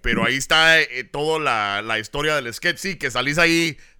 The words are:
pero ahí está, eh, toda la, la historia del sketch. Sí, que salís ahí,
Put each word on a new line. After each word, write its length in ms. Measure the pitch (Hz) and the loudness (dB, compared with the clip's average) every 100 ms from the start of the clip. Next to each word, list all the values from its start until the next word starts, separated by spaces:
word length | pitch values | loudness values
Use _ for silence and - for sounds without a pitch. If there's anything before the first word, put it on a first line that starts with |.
pero 220 | 120 113 | -2 0
ahí 120 | 113 131 | 0 -2
está, 440 | - 160 160 160 | 2 4 6 6
eh, 240 | 143 123 | 2 -4
toda 340 | 110 - 156 160 | -8 -4 -2 0
la, 420 | 147 113 101 101 | 0 0 0 -2
la 180 | 110 110 | -2 -4
historia 360 | 107 139 151 147 | -4 -4 -2 -2
del 180 | 120 | -4
sketch. 240 | 113 175 - | -4 -4 -4
Sí, 200 | 196 170 | -6 -6
que 140 | 139 | -6
salís 260 | 123 131 151 | -4 -2 2
ahí, 360 | 170 165 165 131 - | 2 2 0 -6 -16